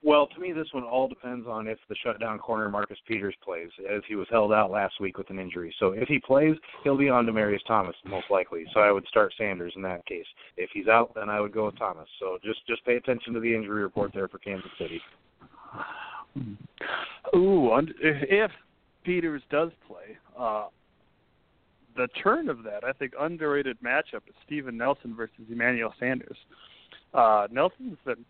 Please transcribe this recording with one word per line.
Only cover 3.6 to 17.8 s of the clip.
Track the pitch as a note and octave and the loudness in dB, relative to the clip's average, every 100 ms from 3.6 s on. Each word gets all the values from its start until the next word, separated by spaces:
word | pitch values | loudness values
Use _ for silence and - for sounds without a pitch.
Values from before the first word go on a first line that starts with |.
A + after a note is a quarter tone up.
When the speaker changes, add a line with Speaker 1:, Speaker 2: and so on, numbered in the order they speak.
| E2+ - F#2+ | -10 -12 -6
Speaker 1:
as | G#2 - | -4 -4
he | G#2+ | -6
was | F2+ | 0
held | A2+ G#2 | 2 4
out | G#2+ G2+ | 4 4
last | G2+ G2 - | 2 -2 -2
week | G2 F#2+ | -6 -6
with | F#2+ | -10
an | F#2+ | -8
injury. | F#2 F2 E2+ - | -8 -8 -10 0
So | G2 | 0
if | G2 B2 | 2 0
he | C#3+ | -2
plays, | - C3+ D#3 D#3 - - | 4 4 6 2 -4 -4
he'll | C#3+ C#3 | 0 4
be | C#3 | 4
on | B2 A#2 | 4 4
Demaryius | A2 G#2 G2+ - | 2 2 0 2
Thomas, | A2 F#2 - | 2 2 -6
most | F#2+ F#2+ - | -8 -8 2
likely. | G2 F2+ E2+ D#2+ | 0 2 -6 -2
So | A2 | 6
I | G#2 | 6
would | G2+ F#2+ | 6 4
start | A2+ G2+ - | 2 2 0
Sanders | G#2+ F#2 F2 F#2+ | -4 -4 -6 -8
in | |
that | F#2+ F2+ - | -6 -6 -8
case. | F2+ E2 - - - | -10 -12 -20 -18 -8
If | F2+ | -6
he's | G#2 G2 | -4 4
out, | A2+ A#2 | 6 4
then | - G#2 | -2 -4
I | G#2 | -2
would | G#2 | -2
go | G#2+ G#2+ | -2 -2
with | F#2+ | -2
Thomas. | G#2+ E2+ D#2 - | -6 -6 -14 -8
So | F#2+ F#2 | -6 -6
just, | G#2+ A2 - | -6 -8 -4
just | A#2 | -4
pay | - B2 | 0 0
attention | B2+ A#2+ A#2+ | 2 -4 -2
to | A#2 | -4
the | A#2 | 0
injury | A2+ G#2 G#2+ | 0 -2 -2
report | G2 - G2+ | -2 -2 -4
there | G2 F#2+ | -2 -6
for | G2 | -6
Kansas | - F#2+ F#2 - | -10 -10 -10 -10
City. | E2 E2 - _ _ _ - - - - - - - - - - A#2+ G2+ - - - - - - - G#4 | -8 -8 -14 _ _ _ -20 -20 -18 -12 -12 -12 -14 -14 -14 -12 -10 -12 -18 -12 -8 -8 -8 -12 0 4
Speaker 2:
Ooh, | F#3 F#3+ B2 | 6 6 6
und-, | A#2 | 4